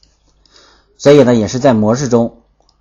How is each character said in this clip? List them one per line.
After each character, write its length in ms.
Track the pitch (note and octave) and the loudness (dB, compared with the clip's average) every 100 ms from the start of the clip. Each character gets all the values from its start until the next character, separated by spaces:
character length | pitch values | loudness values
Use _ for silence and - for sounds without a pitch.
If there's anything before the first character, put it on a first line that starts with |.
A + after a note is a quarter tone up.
| _ _ _ _ _ _ _ _ _ - | _ _ _ _ _ _ _ _ _ -4
所 160 | C#3+ | 2
以 120 | D3 | 4
呢， 100 | B2 | 4
也 140 | A#2+ G2+ | 0 -2
是 100 | B2 | -4
在 160 | C3+ | -2
模 220 | A2 G#2+ B2 | 0 0 -2
式 120 | C3+ | -2
中 360 | A#2+ A#2 - _ _ _ _ | -2 -2 -8 _ _ _ _